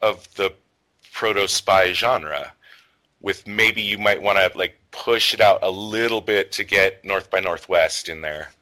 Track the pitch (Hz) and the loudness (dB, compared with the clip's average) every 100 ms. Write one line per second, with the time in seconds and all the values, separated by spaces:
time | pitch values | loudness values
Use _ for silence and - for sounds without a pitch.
0 | 110 92 - - 95 - _ _ _ _ | -4 -4 -12 -6 -6 -6 _ _ _ _
1 | _ - 110 101 98 - - 95 90 90 | _ -6 -2 0 -2 -2 2 4 4 0
2 | 117 117 78 73 71 _ _ - _ _ | -2 -2 -4 -8 -10 _ _ -20 _ _
3 | _ _ 98 92 101 107 110 107 101 104 | _ _ -6 -6 -6 0 0 0 -4 -2
4 | 104 98 101 98 92 - 90 _ _ - | 0 0 2 2 2 0 -6 _ _ -10
5 | - 113 - - 104 92 95 95 107 110 | -2 0 0 4 4 4 2 -4 -6 -2
6 | 117 113 98 101 95 - 101 98 95 - | -2 -2 0 0 0 -6 0 2 2 0
7 | 95 98 - 95 92 85 - 87 80 - | -4 -4 -2 -2 -2 -6 0 2 2 0
8 | - 80 78 76 76 _ | -10 -10 -10 -10 -12 _